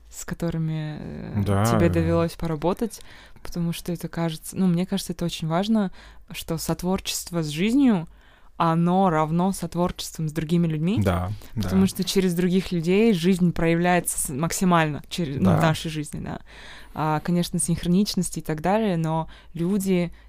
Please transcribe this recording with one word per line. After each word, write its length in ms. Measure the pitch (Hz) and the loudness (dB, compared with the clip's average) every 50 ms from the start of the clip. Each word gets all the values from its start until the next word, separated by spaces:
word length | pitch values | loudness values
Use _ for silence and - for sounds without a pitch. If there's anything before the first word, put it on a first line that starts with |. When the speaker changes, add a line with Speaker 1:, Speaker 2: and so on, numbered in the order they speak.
| - - | -20 -20
Speaker 1:
с 140 | - - - | -18 -14 -10
которыми, 720 | - 175 - 175 170 165 165 160 160 156 156 151 151 151 - | -10 -8 -4 -4 -4 -2 -2 -2 -2 -4 -4 -6 -8 -8 -10
э, 420 | - - - - - - - 104 98 | -12 -12 -12 -12 -12 -6 -4 -2 0
Speaker 2:
Да. 180 | 101 98 98 107 | 2 2 2 4
Speaker 1:
тебе 240 | 113 117 107 175 170 | 2 4 4 4 4
довелось 420 | - 165 165 165 170 170 165 165 - | 4 2 2 2 2 2 2 0 -2
поработать, 680 | - - 160 160 147 160 170 196 - 240 208 - - - - - - - - - - - | -6 -4 -4 -4 -2 -2 -2 -2 0 -4 -6 -6 -10 -18 -18 -20 -20 -20 -20 -20 -14 -12
потому 300 | - - 180 170 170 165 | -10 -6 -4 -4 -4 -4
что 180 | - - - 170 | -6 -6 -8 -8
это 160 | 165 - 165 | -6 -8 -8
кажется, 480 | - 165 165 165 160 - - - - | -4 -4 -4 -4 -4 -6 -12 -10 -4
ну, 100 | - 190 | 0 2
мне 200 | 185 170 170 185 | 2 2 2 0
кажется, 260 | - 196 185 - - 170 | -2 -4 -6 -4 -6 -6
это 140 | - 175 | -4 -4
очень 200 | 165 - - 170 156 | -4 -4 -4 -4 -2
важно, 420 | 160 175 202 214 220 220 202 185 - - - - - - - - - | 0 0 2 2 2 2 2 0 -4 -10 -20 -20 -20 -20 -20 -16 -14
что 240 | - - - 165 | -12 -8 -6 -6
сотворчество 880 | 160 - - 165 165 175 180 190 185 - - - - - - 175 170 160 | -4 -2 -4 -4 -2 0 -2 -2 -2 -2 -4 -6 -6 -6 -4 -4 -4 -4
с 60 | 151 | -2
жизнью, 600 | 143 156 190 220 233 285 277 247 214 170 160 - - - - - - _ - - - | -2 0 0 2 4 4 6 6 4 2 0 -6 -12 -20 -20 -20 -20 _ -20 -18 -4
оно 540 | - 170 165 165 165 170 175 180 190 196 185 | 0 0 2 2 4 2 4 4 4 4 4
равно 420 | 160 156 156 151 160 175 180 196 190 | 4 2 2 2 2 2 2 0 0
сотворчеством 760 | - 180 - - 170 175 180 - - - - - - 160 151 | -2 -6 -6 -2 0 0 0 -2 -6 -10 -12 -8 -6 -6 -4
с 40 | 151 | -2
другими 340 | 160 165 151 175 170 170 | -4 -2 2 2 2 2
людьми. 320 | 160 156 151 156 175 220 - 98 | 2 0 0 0 0 0 2 2
Speaker 2:
Да, 280 | 98 87 87 90 92 104 - - - - | 2 2 0 -2 -4 -6 -8 -10 -10 -6
Speaker 1:
Потому 280 | 117 98 180 185 190 190 | -6 -4 2 4 4 4
Speaker 2:
да. 40 | 190 | 4
Speaker 1:
что 160 | - - 180 | 2 -2 -4
через 300 | - - 196 185 185 170 | 0 0 2 2 2 2
других 380 | 175 175 185 180 190 175 - 185 | 2 2 2 2 2 0 0 -4
людей 400 | 170 156 175 185 202 226 233 208 | -2 0 2 4 4 6 4 4
жизнь 400 | 165 160 185 196 175 180 170 - | 4 4 2 4 4 4 2 2
проявляется 640 | - 170 165 170 165 175 180 180 175 170 - - - | 2 2 2 2 2 4 4 2 2 2 0 -4 -4
с-, 120 | - - 143 | -4 -4 -4
максимально 720 | 127 160 160 - - 196 180 175 165 160 151 143 - - - | -4 -2 -2 -2 0 2 4 4 4 4 2 0 -6 -8 -8
чер-, 280 | - - 170 - 143 127 | -6 -4 -4 -4 -2 2
ну, 120 | 190 190 | 2 4
в 60 | 156 | 4
Speaker 2:
Да. 40 | 156 | 4
Speaker 1:
нашей 300 | 165 160 156 - - 165 | 4 2 2 0 -4 -6
жизни, 300 | 156 156 147 - - 160 | -6 -6 -8 -8 -8 -10
да. 200 | - - - - - - - - - - - - - - - | -8 -8 -10 -12 -14 -18 -20 -20 -20 -18 -18 -18 -18 -14 -6
А, 260 | - 151 156 156 151 | -4 -2 0 0 -2
конечно, 380 | - - 175 175 175 - - 170 | 0 0 0 2 0 0 -2 -2
синхроничности 800 | - - 170 - - 170 175 190 208 - - 196 170 - - 165 | 0 0 0 0 2 2 4 4 4 2 0 -2 -2 -2 -4 -8
и 40 | - | -4
так 200 | - 160 151 151 | -4 -6 -2 0
далее, 340 | 175 202 220 226 208 175 | 2 2 2 2 2 0
но 320 | 165 160 156 160 160 160 - - - - - - | 0 0 0 0 -2 -2 -4 -10 -18 -20 -14 -6
люди, 580 | 160 170 175 202 208 190 190 185 175 175 170 - - - | -4 -2 0 0 0 0 2 2 2 0 -2 -6 -14 -20